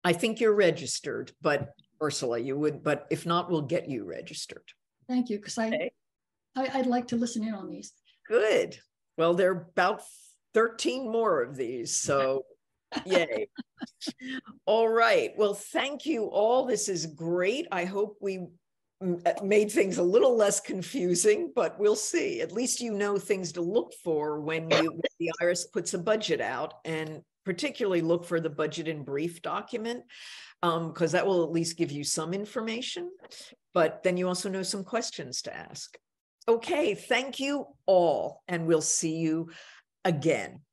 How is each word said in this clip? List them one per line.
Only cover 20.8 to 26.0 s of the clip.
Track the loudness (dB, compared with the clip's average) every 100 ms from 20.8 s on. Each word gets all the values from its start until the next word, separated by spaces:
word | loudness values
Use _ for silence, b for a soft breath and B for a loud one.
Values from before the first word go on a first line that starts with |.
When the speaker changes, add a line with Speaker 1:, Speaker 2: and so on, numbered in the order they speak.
| -6 -2 0 4 4 4 0 0
Speaker 1:
but | 0 2
we'll | 2 2
see. | 0 0 0 -2
At | -4
least | -2 -2 -2
you | -2
know | 0 0 0
things | 0 -2 -2
to | -4
look | 0 0 0 -6
for | -2 0 0 -2
when | -2 -4 2
you, | 2 2
when | 0 -4 _
the | -4 2
I | 2
R |
S | 2 -2
puts | -4 -4
a |
budget | -2